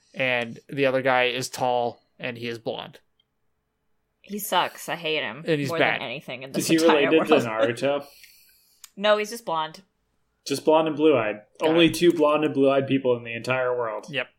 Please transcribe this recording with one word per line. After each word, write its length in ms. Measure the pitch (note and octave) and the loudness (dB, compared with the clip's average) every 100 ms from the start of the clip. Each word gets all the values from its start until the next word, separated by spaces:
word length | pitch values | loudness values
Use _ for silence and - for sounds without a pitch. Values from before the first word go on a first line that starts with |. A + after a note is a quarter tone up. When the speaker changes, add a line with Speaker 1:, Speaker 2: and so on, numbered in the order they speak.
| _ | _
Speaker 1:
And 440 | - C3 B2 A#2 A#2 - | -6 -2 -2 -4 -10 -10
the 180 | C#3 C3+ | -2 0
other 160 | C3 | 0
guy 220 | C3 B2+ | 2 2
is 240 | B2 A#2+ B2 | 2 -2 -6
tall, 520 | - B2+ B2 A#2 A2 _ - | -4 -2 0 -2 -6 _ -14
and 180 | C3 A#2+ | -12 -10
he 120 | A#2+ | -10
is 100 | A#2 | -8
blonde. 400 | - A2 - - _ _ _ _ _ _ _ _ _ _ _ _ | -8 -10 -12 -18 _ _ _ _ _ _ _ _ _ _ _ _
Speaker 2:
He 160 | - G#3 | -14 -12
sucks. 500 | G3 F3+ C#3+ - - | -4 -2 -2 -6 -10
I 60 | D#3 | -8
hate 240 | E3 D#3 | -4 -4
him 200 | B2 A#2+ D#3+ | -6 -6 -2
Speaker 1:
And 120 | D3+ | -2
he's 80 | C#3 | -2
Speaker 2:
more 100 | E3 | 0
Speaker 1:
bad. 200 | C3 A2+ | 0 0
Speaker 2:
than 60 | B2 | -6
anything 360 | C3 - B2+ | -12 -14 -16
in 80 | C3+ | -10
this 120 | C3+ | -6
Speaker 3:
Is 40 | C#3 | 0
he 60 | D#3+ | 4
Speaker 2:
entire 320 | E3 D#3 C#3+ | 4 4 4
Speaker 3:
related 200 | D#3+ - | 2 4
Speaker 2:
world. 440 | C#3+ A#2+ A2 A2+ A#2+ | 2 2 -2 -2 -2
Speaker 3:
to 80 | C3+ | -2
Naruto? 160 | C#3+ - | -4 -6
Speaker 2:
<laughs> 40 | - - _ _ _ _ _ - | -20 -20 _ _ _ _ _ -20
No, 220 | - G#3 G#3+ | -4 0 2
he's 140 | G#3 | 0
just 160 | A#3 G#3 | -8 -6
blonde. 360 | D#3+ D#3 D#3+ - _ _ _ _ _ - | -6 -6 -10 -20 _ _ _ _ _ -8
Speaker 3:
Just 180 | C3+ - | -2 4
blonde 200 | D#3 D#3+ | 4 4
and 100 | C#3+ | 2
blue-eyed. 440 | D#3 C3+ G#2+ G#2 - - | 4 4 2 -6 -12 -2
Speaker 1:
Got 80 | D#3+ | 2
Speaker 3:
Only 160 | E3 E3 | 4 4
Speaker 1:
it. 80 | |
Speaker 3:
two 180 | D#3+ F3 | 4 2
blonde 320 | D#3 D3 D3+ | 4 4 2
and 80 | D3+ | 0
blue-eyed 340 | C3+ C3+ C#3 C3 | 2 2 2 0
people 300 | C3+ C3 A#2+ | 0 0 -2
in 80 | |
the 80 | A#2 | -4
entire 400 | A#2 A#2 C3 B2+ B2 | -8 -4 -2 -2 -2
world. 280 | A2+ G#2+ - | -4 -6 -8
Speaker 1:
Yep. 180 | C#3 B2 | -8 -8